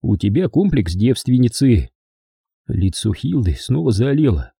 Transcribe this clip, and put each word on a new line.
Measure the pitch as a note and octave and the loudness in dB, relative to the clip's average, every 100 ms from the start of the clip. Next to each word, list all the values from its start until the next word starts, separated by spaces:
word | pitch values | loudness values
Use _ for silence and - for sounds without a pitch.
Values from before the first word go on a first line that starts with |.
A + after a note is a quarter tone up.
У | A#2 G#2 | -2 0
тебя | G#2 A2 F#3 | 0 0 0
комплекс | - G3+ - E2+ | 0 0 0 -2
девственницы». | F2+ A2+ C3 - B2+ A#2+ - C#3 A2 C2 _ _ _ _ _ _ _ - | 0 0 0 0 2 2 2 2 2 0 _ _ _ _ _ _ _ -6
Лицо | G2+ F#2+ - - | -2 -2 -2 -4
Хилды | - C#3 E3+ F#2+ C#2 | -2 -2 -2 -2 -4
снова | - C3 D#3+ | -2 -2 0
заолело. | G2 B2+ C#3+ D3 E2+ - _ | 0 0 2 2 0 -4 _